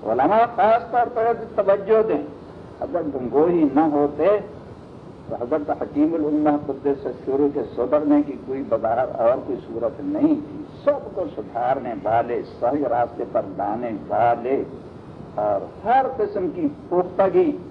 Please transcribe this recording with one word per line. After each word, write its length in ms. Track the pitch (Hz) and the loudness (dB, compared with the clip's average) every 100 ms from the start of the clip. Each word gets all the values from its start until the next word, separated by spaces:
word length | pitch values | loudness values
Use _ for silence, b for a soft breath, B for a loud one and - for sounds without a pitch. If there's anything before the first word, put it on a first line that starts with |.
| 107 | 0
علماء 360 | 117 139 214 233 - | 2 4 4 4 4
خاص 360 | 202 226 - | 4 4 2
طور 160 | 247 233 | 0 0
پر 180 | 240 226 233 220 - | 0 0 0 -4 -2
توجہ 480 | 196 202 196 220 220 | 2 2 4 4 4
دیں، 140 | 151 - - - - - - | 0 -4 -12 -18 -18 -18 -12
اگر 220 | 127 170 156 135 | -4 -4 -2 -4
گنگوہی 500 | 123 127 170 175 151 135 | 0 4 4 6 4 4
نہ 40 | |
ہوتے 480 | 156 143 143 147 165 208 - - - - - - - - - - | 4 4 2 2 4 4 0 -14 -18 -18 -18 -18 -18 -18 -12 -8
حضرت 300 | 120 156 147 | -2 -2 -2
حکیم 440 | 143 107 147 156 | -4 -4 2 2
الامہ 440 | 165 151 151 151 147 147 | 2 0 2 2 2 -2
قدس 420 | 135 143 135 131 120 - | -4 -2 -2 -4 -8 -2
سرہ 220 | 135 143 | 2 2
کے 80 | 143 123 - | 0 -6 -2
صدر 240 | 123 147 | 2 2
نے 220 | 147 147 147 | 4 4 4
کہ 60 | 123 120 | -4 -6
کوئی 180 | 135 120 | -6 -2
بظاہر 500 | 113 110 117 127 - | 0 2 0 0 2
اور 180 | 117 135 - | 2 2 0
کوئی 100 | 123 - | -6 -6
صورت 340 | 113 117 - | -4 -4 -4
نہیں 340 | 139 - - - | -4 2 2 2
تھی، 280 | - - - - | -2 -12 -14 -4
سب 320 | - 285 214 190 | 0 0 -4 -6
کو 80 | 165 - | -6 -6
سدھارنے 580 | 101 117 123 135 120 107 | -8 -4 0 0 -2 -6
والے، 380 | 98 117 120 117 - - | 0 2 2 -2 -6 -2
صحیح 260 | 120 147 135 | 0 0 0
راستے 340 | 117 120 - 120 | 0 0 -2 -4
پر 100 | 117 98 92 | -2 -4 -4
لانے 340 | 101 110 120 104 92 | -4 -2 -4 -6 -4
والے 560 | 104 117 117 120 135 92 - - - - - - - | 2 4 2 0 -2 -2 -10 -16 -18 -18 -18 -12 -4
اور 520 | 104 101 - - 208 | 0 0 -4 -8 2
ہر 180 | 254 254 - | 2 2 -2
قسم 300 | 208 196 180 175 | -4 -2 -4 -2
کی 120 | 147 - - | -4 -4 -2
پختگی 680 | 175 180 - 190 175 170 - - | 0 0 2 2 4 2 0 -8